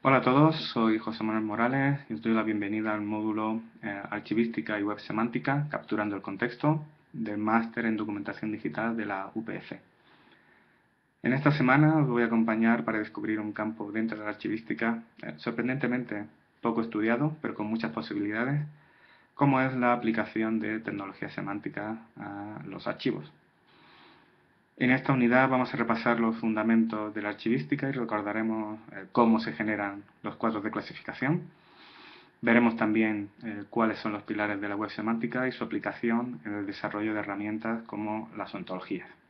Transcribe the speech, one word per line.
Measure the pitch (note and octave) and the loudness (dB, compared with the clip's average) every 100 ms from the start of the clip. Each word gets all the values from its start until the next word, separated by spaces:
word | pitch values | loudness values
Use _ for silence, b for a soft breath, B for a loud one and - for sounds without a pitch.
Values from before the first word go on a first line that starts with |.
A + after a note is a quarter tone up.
Hola | C3+ C3 | 6 6
a | |
todos, | A#2+ C3+ D#3 D#3 - | 6 8 8 6 -2
soy | A#2+ A2 A2 | 0 2 2
José | A2+ A2 A2 | -2 -4 -2
Manuel | A2 | 0
Morales | A2 G#2+ A#2+ C3+ C#3 C#3 - | -2 0 2 2 2 0 -4
y | |
os | A2 | -4
doy | A2+ | 2
la | A2+ | 2
bienvenida | A2 G#2 G2+ G#2+ A2 | 2 -2 -2 -2 -2
al | G#2+ | -2
módulo, | G#2 G#2+ A2 G#2+ A2 A2+ - - | -2 -2 -2 -2 -2 -2 -6 -12
eh, | A2 G2+ G2+ | -10 -8 -8
Archivística | G#2 - A2 A#2 A2+ A2+ G#2+ | -8 -2 0 2 0 -4 -2
y | |
Web | G#2 G#2+ | -2 -6
Semántica, | - G#2+ A#2 - - C#3+ D3 | -4 0 0 0 0 0 0
Capturando | - - G#2+ G#2 G2 | -4 -2 -2 0 -2
el | |
Contexto, | - G2 B2 - D3 D#3 - _ _ | -6 -4 -4 2 2 2 -2 _ _
del | - A2 G#2 | -8 -6 -2
Máster | G#2+ A2+ A2+ A#2 A2+ | 2 2 2 -2 0
en | A2 | 0
Documentación | G#2+ G#2 G2 - G#2+ | -2 -4 -8 -6 -6
Digital | G#2+ A#2 A2+ A2+ A2+ | -4 -4 -4 -4 -2
de | G#2 | -4
la | F#2+ F#2+ | -6 -6
U | A2 | -8
P | A2 F#2+ | -8 -10
F. | - - _ _ b b b b b b b b b _ _ _ | -10 -16 _ _ b b b b b b b b b _ _ _
En | - | 0
esta | C3+ D3 | 4 4
semana | D3 B2+ C3+ D3+ D#3 | 4 6 8 8 6
os | C3+ | 4
voy | A#2+ | 2
a | A#2 | 4
acompañar | A2+ A2+ A2 A2+ A#2 A#2 | 4 4 4 4 4 2
para | A2 | -2
descubrir | G#2+ - G#2+ G#2+ | -4 -6 -4 -4
un | G#2+ | -4
campo | G#2 A2 A2+ G#2 | -4 -6 -6 -6
dentro | A2 A2+ G#2+ | -4 -4 -4
de | |
la | G#2+ | -8
archivística, | G#2 G#2 A2 - A2 A#2 A2+ - - | -6 -4 -6 -4 -2 0 0 -8 -14
eh, | - - | -14 -8
sorprendentemente | - A#2 A#2+ C3 B2 B2 A#2+ G#2 G#2 _ _ _ | -6 -2 -2 0 0 -2 -4 -8 -10 _ _ _
poco | A#2 A2+ | -2 0
estudiado, | A2+ G#2+ A2+ A#2 D3+ D3+ | -2 0 0 2 0 -2
pero | A#2 | -8
con | - G#2 | -4 -4
muchas | A2+ A2+ | -2 -2
posibilidades, | A#2 A2+ G#2 G2+ G#2+ B2 D3 D3 B B B B B B | -6 -6 -4 -2 -2 0 -2 -4 B B B B B B
como | - C#3+ C3 | 0 4 4
es | C3 | 2
la | B2+ B2 | 2 2
aplicación | A#2+ A#2 A2 G#2+ A2+ A2 A2 | 4 2 0 -2 -2 0 0
de | G#2+ A2 | -2 -4
tecnología | - G2+ G2 - G#2 | -6 -8 -10 -10 -10
semántica | - G2 G2+ G2+ G2+ G#2 A2+ - - | -8 -6 -6 -8 -8 -8 -10 -14 -14
a | G2+ G2+ G#2 G#2+ G2 | -12 -10 -12 -12 -12
los | F#2+ - | -8 -8
archivos. | - C3 D3+ - _ _ _ b b b b b b b b b _ _ - | -4 -4 -4 -10 _ _ _ b b b b b b b b b _ _ 0
En | B2 | 2
esta | C3 C#3 | 4 4
unidad | C3+ A#2+ B2+ C3 | 4 6 6 6
vamos | B2+ B2 | 4 0
a | A#2+ | 0
repasar | A#2 A2+ A#2+ A#2 | 0 2 2 4
los | A2+ A2+ | 2 2
fundamentos | A#2 G#2+ A2 A2+ A2 A2 G#2+ | 0 2 6 6 4 0 -6
de | G#2 | -6
la | G#2 | -6
archivística | G#2 A2 B2+ C#3+ C#3 C#3 | -4 0 0 0 -2 -2
y | |
recordaremos, | C#3 A2+ G#2+ G#2 G#2+ A2 A2 G#2+ A2 - | -2 -2 -2 -2 -2 -2 -2 -4 -10 -14
eh, | G2 F#2+ | -16 -2
cómo | B2 A#2 A2+ | 6 6 6
se | A2+ | 2
generan | A2 G#2+ G#2+ G2+ G2+ - _ | -2 -2 0 -2 -6 -14 _
los | G#2+ - | -10 -2
cuadros | A2+ A2 | -2 0
de | G#2 | -4
clasificación. | A2+ - - - - C3 F3 - B B B B B B B B _ | -6 -8 -12 -12 -4 0 0 -4 B B B B B B B B _
Veremos | A2+ A#2 A#2+ A2+ | 4 6 6 4
también, | A2 A2 A2 G#2 G2+ - | 2 4 2 0 -6 -10
eh, | A2+ G2+ G2+ | -10 -10 -4
cuáles | A#2 A2+ G2+ | 2 2 2
son | A2+ | -4
los | G#2 | -6
pilares | - G#2+ G#2 G2 | -6 -2 -2 -2
de | G#2 | -4
la | G2+ | -4
web | G#2+ | -4
semántica | - G#2+ A2+ A#2 B2+ B2+ | -4 -2 0 -2 -2 -2
y | |
su | - A#2 | -4 -6
aplicación | G#2 G2+ - A#2 A#2 B2 A#2+ A2 | -4 -4 -2 0 0 -2 -8 -8
en | |
el | G#2 G2 | -6 -6
desarrollo | G2 G#2 G#2 G#2+ | -6 -6 -4 -2
de | G#2+ | -2
herramientas | G#2 G2+ G#2 A2 A2+ A2+ - | -4 -6 -4 -4 -4 -4 -6
como | G#2 G#2 A2 A2+ G#2+ | -6 -4 -6 -8 -10
las | F#2+ G2 | -10 -8
ontologías. | F2+ F#2 - F#2 - - _ | -8 -8 -6 -8 -8 -20 _